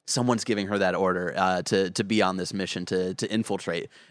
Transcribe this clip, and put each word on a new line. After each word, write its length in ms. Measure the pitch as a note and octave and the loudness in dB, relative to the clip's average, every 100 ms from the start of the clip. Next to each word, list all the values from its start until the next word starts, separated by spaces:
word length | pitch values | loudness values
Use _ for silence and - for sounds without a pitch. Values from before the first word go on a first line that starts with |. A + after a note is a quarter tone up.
| - | -4
someone's 380 | - B2 A#2 | 0 2 2
giving 220 | - G#2 G2 | 2 -2 0
her 120 | G2+ | 2
that 160 | F#2+ | 2
order, 380 | F2 F#2+ F2+ F2 F2 | 2 2 2 -2 0
uh, 260 | F#2 F#2 | 2 2
to, 260 | E2 G2 F#2+ | 2 2 2
to 140 | F#2 | 0
be 160 | G2+ G#2+ | 0 2
on 160 | F#2+ F#2+ | 2 0
this 160 | F2+ | -4
mission 320 | G2 F#2 F#2+ | -4 -4 -4
to, 300 | F2+ F#2 F#2 | -2 -2 -2
to 180 | F#2+ - | -4 -2
infiltrate. 560 | A2+ A2 G2 - E2+ - - - | -2 -2 -4 -4 -6 -6 -14 -16